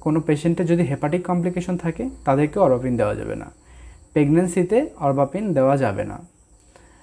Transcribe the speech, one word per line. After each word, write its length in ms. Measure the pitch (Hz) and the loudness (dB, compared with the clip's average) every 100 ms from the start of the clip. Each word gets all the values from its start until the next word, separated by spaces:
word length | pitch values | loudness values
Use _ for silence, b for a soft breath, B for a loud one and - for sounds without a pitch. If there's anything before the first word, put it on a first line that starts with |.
কোনো 200 | 156 160 | -2 0
পেশেন্টের 440 | 160 147 170 170 170 | 0 0 0 0 2
যদি 180 | 170 | 2
হেপাটিক 420 | 139 139 151 180 180 | 0 -2 -2 -2 -2
কমপ্লিকেশন 520 | 175 180 180 175 180 | -2 -2 -4 -4 -4
থাকে, 320 | 165 160 262 - - | -4 -6 -8 -6 -2
তাদেরকে 340 | 135 147 202 | 0 2 2
অরবাপিন 380 | 165 123 127 117 | 2 2 0 0
দেওয়া 180 | 104 107 | 0 -2
যাবে 200 | 55 - | -6 -8
না। 160 | - - b b b b - | -12 -18 b b b b -4
প্রেগন্যান্সিতে 760 | 151 143 165 180 185 175 226 311 - | 0 4 4 2 0 2 2 0 -2
অরবাপিন 540 | 143 139 139 190 214 | 0 2 0 -2 -2
দেওয়া 240 | 147 131 139 | 2 2 2
যাবে 260 | 120 98 | 0 -2
না। 140 | 101 101 - _ _ _ b b b b | -6 -10 -16 _ _ _ b b b b